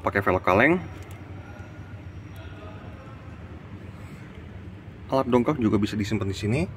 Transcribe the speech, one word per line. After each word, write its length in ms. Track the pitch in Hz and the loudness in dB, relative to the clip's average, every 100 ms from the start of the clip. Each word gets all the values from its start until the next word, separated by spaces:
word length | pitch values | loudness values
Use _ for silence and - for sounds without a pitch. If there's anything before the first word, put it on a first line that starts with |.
Pakai 160 | - 98 | 4 4
velg 240 | 101 92 | 4 4
kaleng. 400 | - 95 135 175 - - - - - - - - - - - - - - - - - - - - - - - - - - - - - - - - - - - - - - - - - - - | 6 8 8 6 2 -12 -12 -12 -12 -12 -12 -12 -12 -12 -12 -12 -12 -12 -12 -12 -12 -12 -12 -12 -12 -12 -14 -14 -14 -14 -12 -12 -12 -12 -12 -12 -12 -14 -14 -14 -12 -12 -12 -14 -14 -14 0
Alat 240 | 135 131 | 2 6
dongkrak 300 | 123 120 151 | 6 6 4
juga 160 | 107 101 | 4 4
bisa 160 | 104 107 | 2 0
disimpan 320 | 104 107 98 | 0 0 0
di 80 | 92 | 0
sini. 260 | 107 127 180 | 0 2 0